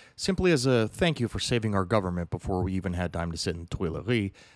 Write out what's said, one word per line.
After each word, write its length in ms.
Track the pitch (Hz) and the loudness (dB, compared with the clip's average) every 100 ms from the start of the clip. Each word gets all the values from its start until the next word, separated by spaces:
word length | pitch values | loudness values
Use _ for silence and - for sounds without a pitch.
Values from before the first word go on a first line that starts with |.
| - - | -20 -8
simply 360 | - 185 185 | -4 2 4
as 160 | 151 131 | 4 4
a 200 | 120 107 | 4 2
thank 320 | - 175 151 | 2 0 2
you 80 | 117 | -2
for 120 | 101 | -2
saving 340 | - 120 110 | 0 0 2
our 100 | 98 | 0
government 460 | 87 110 92 87 85 | 2 2 2 -2 -4
before 320 | 90 - 92 | -6 -2 -2
we 120 | 95 | 0
even 200 | 92 92 | 0 -2
had 180 | 87 87 | -2 -2
time 200 | 85 82 | -2 -4
to 60 | 85 | -4
sit 180 | - 85 | -4 -6
in 100 | 87 | -6
Tuileries 640 | - 90 76 87 120 98 - - | -4 -4 -4 -2 0 0 -6 -20